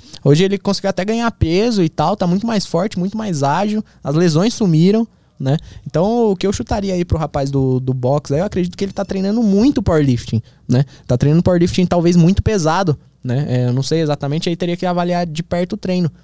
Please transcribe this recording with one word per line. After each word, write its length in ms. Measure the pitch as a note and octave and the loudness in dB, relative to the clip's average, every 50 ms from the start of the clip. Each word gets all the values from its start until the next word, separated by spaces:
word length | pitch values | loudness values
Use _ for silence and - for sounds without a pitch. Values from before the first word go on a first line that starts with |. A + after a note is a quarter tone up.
| - - - - - | -20 -20 -12 -2 2
hoje 220 | - C#3+ D#3 F#3+ | 4 4 4 4
ele 140 | F#3+ G3 - | 2 0 -2
conseguiu 320 | - G3+ G3 - - G3 | -2 -2 -4 -2 -2 -4
até 120 | F#3+ - F3+ | -4 -2 -2
ganhar 280 | G#3 A3+ A#3 A#3 A#3 | -2 -2 -2 -2 -2
peso 520 | A3 - - D#3+ E3 F#3 G#3+ B3 A#3 G3+ F3 | -2 -2 -2 0 2 2 0 0 2 0 0
e 60 | D#3+ | 0
tal, 260 | - - D3+ D#3+ G3+ | 0 0 -2 0 0
tá 120 | - G3 | 0 0
muito 200 | F3 E3+ G3+ G#3+ | 0 0 0 -2
mais 200 | A3+ A3+ G3+ - | -2 -2 -2 -2
forte, 320 | - - E3 F3+ A3+ - G3 | -2 -2 -2 -2 -2 -4 -4
muito 180 | F3 G3 G3+ | -4 -4 -4
mais 260 | A3 A3 G#3+ F3 C#3+ C#3 | -6 -6 -4 -4 -2 0
ágil, 400 | C#3 C#3+ E3+ G3+ G#3+ G#3 G#3+ - _ _ _ - | 0 0 0 0 -2 -2 -4 -6 _ _ _ -6
as 100 | - C#3+ | -2 0
lesões 380 | D#3 F3+ F3 D3+ D3+ F#3 A#3+ A#3+ | 2 2 2 4 2 2 0 0
sumiram, 560 | - A3+ F#3 D#3+ D#3 E3+ F#3 G#3 A3+ A#3 - _ _ _ _ _ - | 0 0 2 4 4 4 4 4 2 0 -2 _ _ _ _ _ -6
né? 160 | C#3 C3 C#3 E3+ - - - - - | -2 -2 -2 -2 -4 -8 -20 -16 -12
Então 440 | D3 - D3+ F3 G#3 A#3 A#3+ A#3 A3 F#3+ | -6 -2 -2 0 0 2 2 2 2 0
o 40 | |
que 100 | F3 - | 0 -2
eu 60 | G3 G#3 | -2 -2
chutaria 400 | - A#3+ - A#3+ A3 G3 G3 F#3 | -2 -4 -4 -4 -4 -2 -2 -2
aí 140 | F3+ F3 | -2 -2
pro 100 | F3 E3+ | -2 -2
rapaz 340 | D#3+ D#3 C#3+ - D3 C#3 C#3 | -2 -2 -2 -2 -4 -2 -2
do, 300 | C#3 C#3 C3+ C3 C3 B2+ | 0 0 0 0 0 0
do 140 | B2+ C3 C3 | -2 -2 -4
boxe, 400 | C3 B2 B2 C#3 D3 - - C#3 | -2 0 0 0 0 -2 -2 -2
aí 60 | D3 | -2
eu 40 | F#3 | -2
acredito 320 | G#3 - F#3+ F3+ F3+ F3+ | -2 -2 -4 -4 -4 -4
que 80 | - G3 | -6 -8
ele 80 | G3 F#3+ | -6 -6
tá 100 | - G3+ | -6 -6
treinando 360 | - - G3 F#3 G3 G#3 A#3 A#3+ | -6 -4 -4 -2 -2 0 0 2
muito 400 | G#3 F#3+ G3 A3 C#4+ C#4+ - G3 | 2 4 4 4 4 2 2 0
powerlifting, 600 | - F3 D#3 D3 C3+ B2 A#2 - - - A2 - - _ _ _ - | 2 2 2 4 2 0 0 -2 -4 -4 -4 -4 -6 _ _ _ 0
né? 160 | A#2+ B2 C#3+ - - - - | 2 2 0 0 -4 -14 -6
Tá 100 | - B2+ | -4 -2
treinando 260 | B2 - C#3+ D3+ E3+ F3 | 0 2 2 4 4 4
powerlifting 440 | F#3+ F3+ F3 E3+ F3 - - F3+ | 2 2 2 2 2 2 0 0
talvez 300 | F3 - F3 D#3+ E3+ F3+ | 2 2 2 2 4 4
muito 260 | F3 E3 E3+ G3 - - | 4 4 4 4 2 0
pesado, 560 | - A3 G3+ D#3 D#3 D#3+ F3+ G3+ E3+ C#3+ - - - _ _ - | 0 0 0 0 0 0 0 0 0 -2 -4 -4 -20 _ _ -6
né? 240 | B2+ A#2+ C3+ D3 - | -4 -2 -2 -2 -2
É, 160 | B2 B2 B2 | 0 0 0
eu 60 | B2 B2 | 0 0
não 100 | C3 C3+ | -2 -2
sei 180 | - D#3 E3 | 0 0 0
exatamente, 480 | E3 D3 D3 - - C#3 C#3+ E3 - F3+ | 0 0 -2 -2 -4 -4 -4 -2 -2 -4
aí 80 | E3+ | -4
teria 200 | E3 F#3 E3+ F3 | -2 -2 -4 -4
que 100 | E3+ - | -2 -2
avaliar 380 | F#3 F3+ F3 F3 F3 F3 F3 F3+ | -2 -2 0 0 0 0 -2 -2
de 160 | F3 D3+ D#3 E3 | -4 -6 -8 -6
perto 300 | - - F3 F3+ F3+ A3 | -4 -4 -4 -2 -4 -4
o 20 | |
treino, 340 | G#3 - - F3+ F3+ F3+ D3 - - | -8 -4 -4 -2 0 0 -2 -4 -6